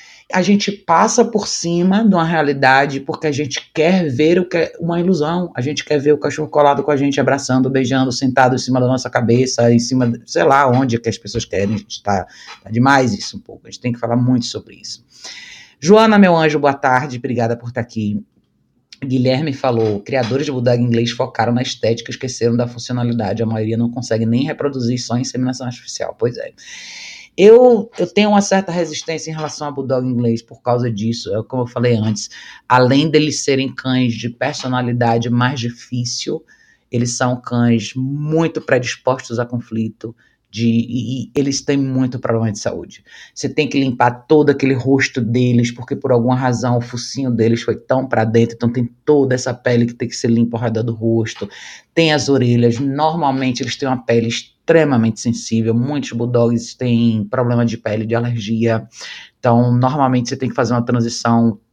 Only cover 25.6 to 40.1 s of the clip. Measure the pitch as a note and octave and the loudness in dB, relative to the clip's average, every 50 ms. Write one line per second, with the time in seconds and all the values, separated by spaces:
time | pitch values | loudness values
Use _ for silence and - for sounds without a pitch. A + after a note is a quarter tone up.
25.6 | C3 A#2+ A#2+ - - - - - - - - - - B2+ B2+ - - - - _ | -8 -10 -10 -12 -12 -14 -12 -10 -10 -10 -6 -4 -4 -4 -4 -6 -12 -14 -16 _
26.6 | - - - - - - - - - - - - - - _ - F3+ G#3 A3+ A#3+ | -20 -20 -20 -18 -18 -18 -18 -18 -18 -18 -18 -20 -20 -10 _ 6 8 10 10 10
27.6 | B3+ B3+ A#3+ G#3+ - - - - F3+ F3 - G3+ G#3 G#3+ G#3 G#3 G3+ - G3 F#3+ | 10 8 6 4 2 -2 -6 -4 -4 -2 2 2 2 4 4 4 4 4 2 0
28.6 | F#3+ - E3 F3+ E3+ D#3 D3+ - - - E3 D#3 D#3 D#3+ D#3+ D#3 D#3 D3 - - | 0 0 -2 -2 -2 -4 -4 -8 -8 -6 -8 -8 -8 -8 -8 -8 -8 -8 -8 -8
29.6 | D3+ D3 C#3 C3+ C3+ B2 C3+ B2+ B2+ B2+ B2+ A#2+ A#2+ A#2 A#2 A2+ - - - - | -8 -8 -6 -6 -4 -2 -2 -2 0 0 0 0 0 0 0 -2 -4 -10 -20 -8
30.6 | - B2 A#2+ B2 B2 B2 A2+ G2+ G#2+ A2+ A#2 A#2 - F2 F#2+ A2+ A2 - - B2+ | -2 0 0 0 0 -2 -4 -2 -2 -4 -4 -4 -6 -6 -4 -6 -6 -4 -4 -4
31.6 | B2 A#2+ - B2 A#2+ B2 A#2+ A2 G#2+ A2 G#2 G2+ - - - - - - - - | -4 -4 -2 0 2 2 2 2 2 0 -2 -2 -6 -12 -14 -18 -20 -20 -20 -12
32.6 | _ - B2 B2+ B2+ B2 C3+ C#3 D3+ E3 D3 D#3 D3+ D3+ C3 - - - C#3 C3 | _ 2 4 4 4 4 4 4 2 4 4 2 2 2 -2 -2 -2 0 0 0
33.6 | C3 C3+ B2+ - - C3 B2+ B2+ B2+ B2 A2+ A2 - B2 A#2+ - B2+ C3+ D3 - | -2 -4 -6 -6 -4 -2 0 2 2 0 -2 -4 -6 -8 -8 -6 -6 -6 -6 -6
34.6 | - C3 B2+ B2+ B2 A#2+ A#2+ A#2+ A#2+ A#2 A#2 A#2+ A2+ B2 A#2+ A#2+ A#2+ B2 D3 C3+ | -6 -4 -4 -2 -2 -2 0 0 2 2 2 2 0 0 0 2 0 0 -2 -4
35.6 | A#2 A#2+ A#2 - - - - B2+ B2 A#2+ - - - - D3+ D#3+ - _ _ _ | -6 -8 -8 -10 -12 -8 -6 -6 -4 -4 -6 -8 -6 -6 -8 -8 -8 _ _ _
36.6 | _ _ _ _ _ _ - A#2+ A#2+ A#2+ A#2+ - C3 B2 B2 B2 - - B2 A#2+ | _ _ _ _ _ _ -4 -2 -2 -2 -2 -2 -2 -2 -2 -4 -6 -4 -2 2
37.6 | A#2+ A#2+ A#2 A2+ G#2 - - C3 C3 C3 C#3 D3 D3 D3+ D#3 D#3+ E3 D#3+ E3 D#3 | 2 4 2 2 0 -4 -6 -6 -6 -4 -4 -4 -4 0 0 2 0 0 -2 -4
38.6 | - - C#3 B2+ B2 A#2+ - - - - C3 C3+ - - A#2+ A2+ A#2+ A#2 B2 A#2 | -2 0 0 0 0 -2 -8 -6 -2 -2 -2 -2 -4 -6 -6 -4 -4 -4 -6 -8
39.6 | A2+ - A2+ A2+ A2+ A2 A2+ _ - A2+ | -8 -6 -6 -4 -4 -4 -6 _ -14 -16